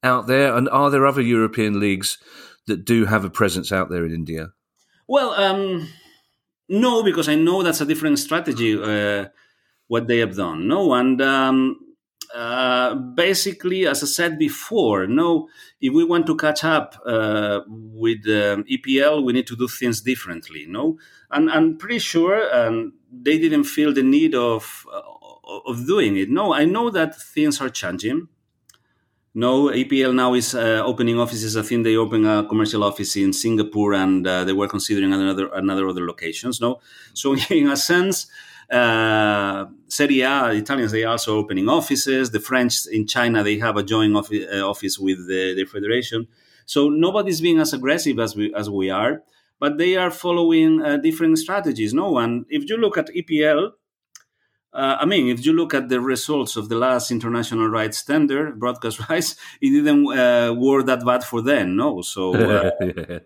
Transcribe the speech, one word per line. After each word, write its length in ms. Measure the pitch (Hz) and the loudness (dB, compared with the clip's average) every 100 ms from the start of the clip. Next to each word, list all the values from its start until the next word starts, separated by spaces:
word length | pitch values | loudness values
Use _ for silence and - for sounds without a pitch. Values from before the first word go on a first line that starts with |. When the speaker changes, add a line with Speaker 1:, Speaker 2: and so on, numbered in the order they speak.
Speaker 1:
out 260 | 127 127 110 | 2 0 2
there? 280 | 131 139 120 | 2 4 2
And 140 | 135 | 2
are 200 | 131 143 | 2 4
there 160 | 139 135 | 4 2
other 160 | 139 | 2
European 580 | 120 117 110 110 107 101 | 2 2 2 0 0 0
leagues 380 | 101 95 98 - _ - - - - | 0 0 -4 -8 _ -20 -20 -20 -6
that 180 | 98 95 | -6 0
do 200 | 117 104 | 2 4
have 200 | 107 95 | 2 0
a 40 | |
presence 420 | - 104 87 87 | 0 0 0 -2
out 180 | 95 92 | -2 -2
there 160 | 87 85 | -2 -4
in 80 | |
India? 400 | 82 78 80 80 _ _ _ _ _ _ | -4 -6 -8 -10 _ _ _ _ _ _
Speaker 2:
Well, 240 | 269 254 | 0 0
um, 580 | 196 196 196 196 185 160 - _ _ _ _ _ _ _ | 0 0 0 -2 -4 -8 -16 _ _ _ _ _ _ _
no, 340 | 196 247 233 | 2 2 4
because 240 | 202 165 147 | 2 2 2
I 80 | 151 | 2
know 280 | 160 190 | 4 2
that's 180 | 175 156 | 0 0
a 40 | 147 | 0
different 340 | 156 156 143 | 0 2 0
strategy, 640 | - 160 170 117 117 107 | 0 -4 -2 -2 0 0
uh, 440 | 107 104 104 101 98 _ _ _ _ _ _ | 0 0 0 -2 -4 _ _ _ _ _ _
what 200 | 117 117 | -4 2
they 120 | 117 | 2
have 160 | 113 92 | 2 -2
done. 320 | 90 80 92 | -4 -4 -2
No, 260 | 170 185 | 0 2
and, 280 | 123 127 127 | 4 2 2
um, 580 | 135 135 131 131 131 - - _ _ _ - | 2 2 2 2 0 -2 -14 _ _ _ -16
uh, 600 | 120 120 123 127 123 127 127 | -12 -6 -2 0 2 0 -2
basically, 920 | 127 123 175 190 196 180 180 190 175 | -6 0 2 2 -2 -4 -4 0 0
as 180 | 139 | 0
I 20 | 143 | -4
said 340 | - 170 156 | -2 -2 0
before, 680 | 151 - - 220 135 98 92 | -2 -2 -4 0 2 2 0
no, 440 | 127 170 165 156 - - _ | 0 2 0 -2 -16 -20 _
if 120 | 135 | 0
we 120 | 147 165 | 2 4
want 220 | 170 160 | 2 0
to 100 | 160 | 0
catch 260 | 156 151 | 0 0
up, 320 | 160 156 147 - 117 | 0 0 -2 -12 -4
uh, 540 | 113 110 107 104 101 - | -2 0 0 0 -2 -6
with, 580 | 110 110 110 113 110 107 | -16 -18 -4 -2 -2 0
um, 340 | 107 104 101 104 | 2 2 0 -2
E 100 | 131 | -6
P 240 | 131 135 | 0 2
L, 200 | 143 151 | 4 2
we 120 | 131 | 2
need 140 | 123 123 | 0 -2
to 100 | 117 | -4
do 100 | 123 | -6
things 320 | - 123 113 | -4 -4 -2
differently. 680 | 123 123 - 82 - 80 76 | -4 -4 -6 -14 -14 -18 -12
No, 320 | 98 147 160 - _ _ | -4 -4 -4 -12 _ _
and 220 | 139 156 | 0 2
I'm 260 | 156 160 160 | 4 2 0
pretty 220 | 196 233 | -6 -6
sure, 560 | - 165 170 202 208 123 | -2 0 2 2 2 2
um, 380 | 117 113 113 - _ | 2 -2 -6 -12 _
they 260 | 123 123 156 | -6 0 2
didn't 280 | 160 151 143 | 2 2 0
feel 280 | - 151 | 0 2
the 100 | 135 | 4
need 300 | 131 143 160 | 4 4 4
of, 520 | 135 120 113 107 - - | 2 0 0 -4 -20 -14
uh, 80 | - - - - - - 98 - | -14 -14 -20 -20 -20 -16 -14 -8
of 200 | 120 127 | -8 -2
doing 300 | 196 123 98 | 2 2 2
it. 140 | 98 | 0
No, 240 | 143 208 | 0 0
I 100 | 147 | 2
know 260 | 156 202 240 | 2 2 -2
that 320 | 190 160 165 | 0 -2 -4
things 380 | - - 151 143 | -10 -2 0 0
are 100 | 131 | -4
changing. 600 | - 92 92 104 143 170 _ _ _ _ _ _ _ _ _ _ | -6 -8 -6 -4 -4 -6 _ _ _ _ _ _ _ _ _ _
No, 400 | 113 120 131 143 | -2 0 2 2
E 100 | 117 | 2
P 180 | 131 135 | 0 2
L 120 | 131 | 2
now 200 | 127 127 | 2 2
is, 220 | 123 120 127 | 2 0 -2
uh, 260 | 113 110 110 | 0 0 0
opening 340 | 113 120 117 | 0 0 0
offices. 380 | 120 120 110 110 | -2 -4 -4 -4
I 60 | |
think 200 | 107 120 | -2 0
they 140 | 113 110 | 2 2
open 280 | 110 113 107 | 2 2 2
a 200 | 107 104 | 2 0
commercial 360 | 110 107 107 | 0 0 0
office 340 | 101 - 101 104 | -2 -2 -6 0
in 160 | 98 | 0
Singapore, 600 | 95 113 110 104 104 104 | 0 0 0 0 0 0
and, 320 | 101 92 92 90 | 2 2 2 2
uh, 200 | 92 92 | -2 0
they 80 | |
were 160 | 95 101 | 0 -2
considering 420 | 101 - 104 95 | -4 -2 0 2
another, 380 | 98 95 98 95 | 2 0 -2 -4
another 340 | 95 98 98 95 | -2 -2 0 -2
other 160 | 90 87 | -4 -6
locations. 560 | - 82 80 123 123 | -6 -10 -8 -8 -2
No, 180 | 120 127 _ - - | -2 -4 _ -20 -18
so 220 | - 139 135 | -6 -2 -2
<laughs> 60 | - | 2
in 200 | 170 143 | 2 4
a 80 | 139 | 2
sense, 500 | - 175 185 180 - - - - - | 0 2 2 -2 -6 -16 -20 -20 -2
uh, 960 | 123 120 113 113 110 107 104 98 98 98 - _ | 2 4 4 2 2 2 2 -2 -4 -8 -14 _
Serie 320 | - 147 135 | -2 2 4
A, 320 | 127 139 123 | 2 2 0
Italians, 400 | 107 107 139 113 | 0 -2 -2 -2
they 100 | 110 | -2
are 80 | 113 | -2
also 260 | 117 - 107 | -2 0 -2
opening 300 | 104 95 101 | 0 -2 2
offices. 640 | 160 156 135 - 131 127 | 0 0 -2 0 0 0
The 80 | 107 | -4
French 480 | - 127 123 - - | -2 0 0 -2 -4
in 160 | 110 107 | -4 -2
China, 380 | 127 120 113 | 0 2 2
they 160 | 104 107 | 0 0
have 160 | 117 104 | 0 -2
a 80 | |
joint 320 | 101 110 107 104 | -2 2 2 2
offi-, 320 | 101 107 92 | 0 -6 -4
uh, 180 | 98 98 | -4 -4
office 320 | 101 98 - | -4 -6 -4
with 300 | 95 92 90 | -2 -4 -4
the, 260 | 92 92 | -4 -2
the 120 | 92 95 | -4 -6
federation. 640 | 104 101 120 120 113 113 _ _ _ - | -6 -4 -4 -4 -8 -8 _ _ _ -6
So 220 | 151 147 | 0 2
nobody's 540 | 151 170 202 196 160 | 2 0 0 -2 -2
being 180 | 170 165 | 2 2
as 140 | 156 | 2
aggressive 440 | 135 127 165 160 117 | -2 -2 -2 0 -2
as 140 | 110 | -2
we, 200 | 101 104 | -2 -4
as 160 | 104 104 | -4 -6
we 200 | 101 95 | -4 -2
are, 340 | 92 117 160 _ _ _ _ | 0 -2 -2 _ _ _ _
but 180 | 143 147 | -4 0
they 200 | 175 185 | 0 0
are 120 | 180 | -2
following, 720 | 175 175 175 170 165 160 156 | -4 -2 0 4 4 4 4
uh, 160 | 151 143 | 2 0
different 400 | 151 160 165 160 | 0 0 2 0
strategies. 540 | 160 196 170 113 107 | 0 -4 -2 -2 -2
No, 240 | 127 196 139 | 0 0 0
and 280 | 117 117 - | 0 -2 -4
if 200 | 151 143 | -6 -4
you 80 | 220 | -2
look 200 | 220 175 | 0 -2
at 120 | 156 | -4
E 80 | 175 | -6
P 220 | 170 156 | -2 0
L, 300 | 151 151 202 _ _ _ _ - _ _ _ _ _ | 2 2 0 _ _ _ _ -20 _ _ _ _ _
uh, 220 | - 135 135 | -4 -2 0
I 40 | 151 | 0
mean, 220 | 196 127 | 2 0
if 180 | 120 131 | 0 2
you 60 | |
look 220 | 160 170 | 2 2
at 160 | 139 123 | -2 0
the 100 | 127 | -2
results 560 | 123 127 - 151 120 - | 0 -4 -2 -2 -2 -6
of 140 | 107 | -4
the 80 | 117 | -2
last 340 | 127 127 120 | 0 0 -2
international 560 | 120 117 117 113 113 113 | -4 -4 -4 -4 -2 -2
rights 360 | 110 110 107 | 0 -4 -6
tender, 500 | - 151 147 139 151 | -2 0 2 0 -4
broadcast 460 | 117 123 120 117 107 | -4 -6 -4 -8 -8
<laughs> 100 | 113 | -4
rights, 260 | 160 160 - - - | -2 -4 -8 -18 -2
it 120 | 139 | 2
didn't, 460 | 143 147 147 143 131 | 4 4 4 4 4
uh, 380 | 123 120 120 117 | 4 4 2 0
work 280 | 131 139 127 | 2 2 2
that 200 | 127 120 | 0 2
bad 200 | 123 123 | 0 0
for 160 | 120 | -4
them. 340 | 117 143 92 95 | 0 0 0 0
No, 260 | 143 101 | -2 -2
so, 320 | 87 - 92 92 | -8 -6 -2 2
uh, 360 | 110 104 95 - | 2 2 0 -2
Speaker 1:
<laughs> 40 | |
Yeah. 400 | 92 87 82 87 | -4 -6 -10 -12